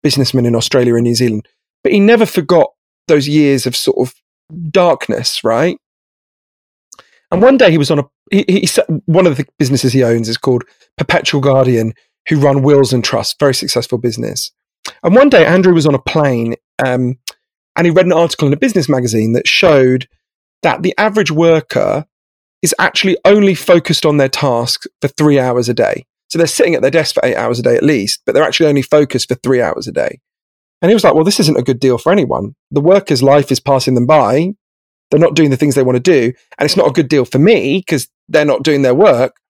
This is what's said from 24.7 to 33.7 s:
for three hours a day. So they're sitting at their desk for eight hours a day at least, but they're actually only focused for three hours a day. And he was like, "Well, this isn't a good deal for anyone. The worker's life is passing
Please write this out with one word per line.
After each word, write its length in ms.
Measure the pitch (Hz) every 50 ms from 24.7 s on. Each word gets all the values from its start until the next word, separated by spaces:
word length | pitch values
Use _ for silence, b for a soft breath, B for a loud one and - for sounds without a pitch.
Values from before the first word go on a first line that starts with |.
| - - - - _ _
for 60 | -
three 320 | 139 _ - 151 151 143 139
hours 300 | 127 127 120 123 117 117
a 60 | 120
day. 300 | - - - - - - _ _ _ _ _
So 100 | - 165
they're 80 | 170
sitting 280 | 151 - - - 175 165
at 80 | -
their 80 | 113 139
desk 240 | - 165 147 - -
for 100 | - -
eight 120 | 127 110
hours 220 | - 113 117 123 120
a 40 |
day 120 | 117 120 120
at 60 | -
least, 400 | - 147 151 113 98 104 - - _
but 80 | - -
they're 100 | 143 156
actually 240 | - - - 165 151
only 140 | 143 139
focused 460 | 131 - - 151 147 - - 123 - -
for 60 | 135
three 260 | - - 127 131 123
hours 260 | 117 80 - - - -
a 40 |
day. 280 | - 76 60 - - _ _ _ _ _ _ _ _ _ _ _ _ _
And 100 | - 175
he 40 | 226
was 80 | 214
like, 120 | - 170 147
"Well, 100 | 156 160
this 160 | 156 - -
isn't 180 | 170 151 151 -
a 40 |
good 180 | 127 - 135 120
deal 180 | 139 131 123 117
for 140 | - 160
anyone. 420 | 190 202 151 - 64 62 98 110 135 _ _ _
The 100 | 139 143
worker's 420 | 143 170 196 202 196 - 151 120
life 280 | 131 139 143 147 139 -
is 100 | 131 -
passing 340 | _ -